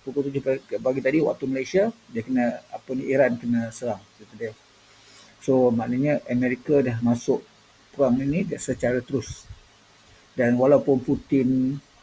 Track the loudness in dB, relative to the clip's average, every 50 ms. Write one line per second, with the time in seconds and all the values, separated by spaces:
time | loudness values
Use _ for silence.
0 | -12 -8 -6 -4 -4 -4 -4 -4 -2 -2 -4 -4 -6 -8 -8 -4 -2 -2 -2 0
1 | 0 0 2 2 2 0 -2 -4 -4 -4 -4 -4 -4 -2 0 0 0 0 -2 -8
2 | _ -10 -8 -8 -4 -2 0 0 0 0 -2 -6 -10 -14 -16 -12 -10 -8 -6 -6
3 | -2 0 2 4 4 4 2 -2 -2 -2 0 0 -2 -4 -6 -8 -6 -6 -6 -6
4 | -10 -18 _ -20 -20 -20 -14 -12 -10 -10 -12 _ _ _ _ _ _ _ _ -20
5 | -20 -20 -20 -20 -20 -20 -20 _ 0 2 4 6 6 4 4 2 0 -2 0 0
6 | 0 0 0 0 -2 -2 -2 0 0 0 -2 -2 -2 2 2 2 2 2 0 0
7 | 2 0 0 0 0 -2 -2 -2 -2 -10 _ _ _ _ _ _ _ _ -2 0
8 | 2 2 2 2 0 0 -2 -2 -2 -4 -6 -8 -6 -6 -6 -2 -2 -2 -2 -2
9 | -4 -2 -4 -4 -4 -6 -12 -16 -16 -20 -20 -20 -20 _ _ _ _ _ _ _
10 | _ -20 -20 -20 _ _ -4 0 0 2 2 4 4 6 6 4 4 4 0 0
11 | 0 -2 -2 -2 -2 0 0 2 2 2 2 2 0 0 -2 -6 -10 _ _ _